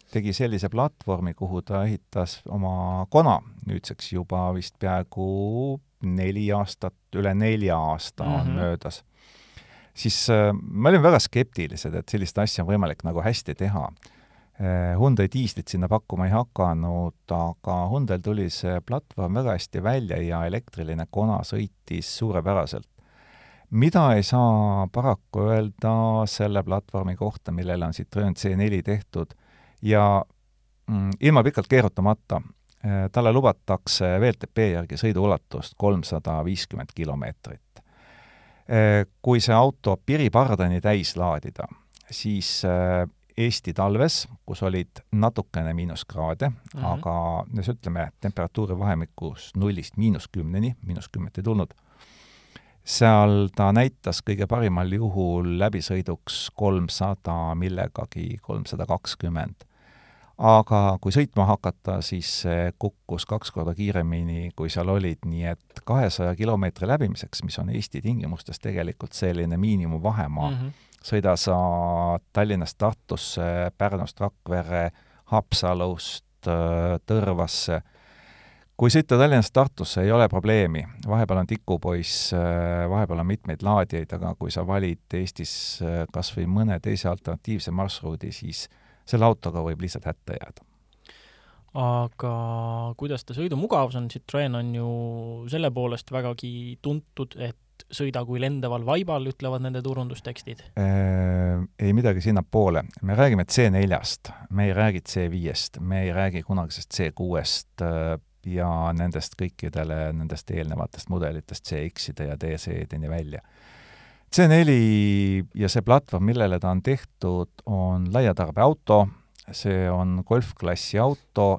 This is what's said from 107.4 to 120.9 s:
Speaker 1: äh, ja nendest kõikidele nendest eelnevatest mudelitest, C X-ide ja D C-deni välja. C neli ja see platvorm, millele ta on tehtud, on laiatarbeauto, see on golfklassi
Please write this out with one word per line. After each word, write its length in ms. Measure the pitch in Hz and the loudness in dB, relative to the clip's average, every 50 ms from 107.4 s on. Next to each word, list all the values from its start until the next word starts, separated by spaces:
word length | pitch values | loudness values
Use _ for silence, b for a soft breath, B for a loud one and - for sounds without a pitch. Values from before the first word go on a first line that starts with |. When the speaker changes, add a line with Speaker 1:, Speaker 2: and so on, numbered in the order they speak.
| 71 - - - - _ _ - | -2 -2 -4 -4 -6 _ _ -4
Speaker 1:
äh, 380 | 87 85 82 80 80 82 80 76 - _ _ _ - | -4 -2 -2 -2 -2 -2 -4 -6 -8 _ _ _ -10
ja 480 | 92 90 90 87 87 82 82 82 82 85 | -6 -4 -2 -2 0 0 0 0 0 0
nendest 420 | 82 85 90 82 80 - - - - | 0 -2 -2 -2 -4 -8 -8 -8 -6
kõikidele 760 | 92 87 - - - 76 73 80 78 80 78 78 78 78 78 | -8 -6 -6 -8 -10 -6 -4 -4 -4 -4 -4 -4 -4 -4 -4
nendest 380 | 80 80 78 80 - - - | -4 -6 -6 -8 -8 -8 -6
eelnevatest 580 | 95 85 80 78 80 80 80 - - - - - | -6 -4 -4 -4 -4 -4 -6 -8 -8 -12 -8 -6
mudelitest, 540 | 90 87 87 - 80 78 - - - - - | -4 -2 -2 -4 -6 -8 -10 -12 -14 -12 -10
C 200 | - 80 76 76 85 | -8 -6 -6 -6 -8
X-ide 380 | - - - - 71 - 76 | -8 -10 -10 -10 -8 -8 -6
ja 80 | 71 73 73 | -6 -6 -6
D 180 | 82 82 80 | -4 -6 -6
C-deni 520 | 85 - 92 85 85 80 - - 78 78 76 | -6 -6 -6 -6 -6 -6 -6 -6 -6 -6 -4
välja. 320 | 82 85 80 73 71 - B B B B B B B B B B B B B B B B B B - | -4 -4 -6 -6 -10 -12 B B B B B B B B B B B B B B B B B B 4
C 140 | 175 180 | 6 8
neli 960 | 156 156 165 170 151 135 120 113 110 107 104 104 104 101 101 98 98 95 95 90 - - | 8 10 8 8 8 6 6 6 6 6 4 4 4 2 2 2 2 2 0 -2 -4 -2
ja 140 | 101 104 92 | -2 0 2
see 120 | - 120 | 2 0
platvorm, 440 | 95 110 123 143 - - - 87 98 | 4 4 4 4 4 0 -2 0 2
millele 320 | 107 117 120 107 95 90 85 | 2 2 2 2 2 2 0
ta 100 | - 90 | 0 2
on 120 | 92 92 - | 0 0 2
tehtud, 640 | 131 139 135 - - _ - - 90 90 90 87 - _ - - | 0 -2 -2 -4 -12 _ -4 -2 0 0 0 -2 -4 _ -14 -6
on 440 | 110 104 95 92 92 90 90 90 90 | -4 -2 0 0 0 0 0 0 0
laiatarbeauto, 880 | 101 123 127 107 87 - 90 80 76 104 117 147 156 - - - 107 104 101 98 B B B B B - - - | 2 2 4 2 2 0 -2 -2 2 4 4 4 4 2 2 6 6 6 6 4 B B B B B -20 -20 -16
see 340 | 92 - - 101 95 92 92 90 | -12 -6 -2 0 0 2 2 0
on 300 | 90 90 90 92 90 92 90 | 0 0 0 0 0 -2 0
golfklassi 760 | - 113 123 117 - - - 92 87 87 - - - | 2 2 2 2 -2 -8 -6 -4 -4 -2 -4 -4 -2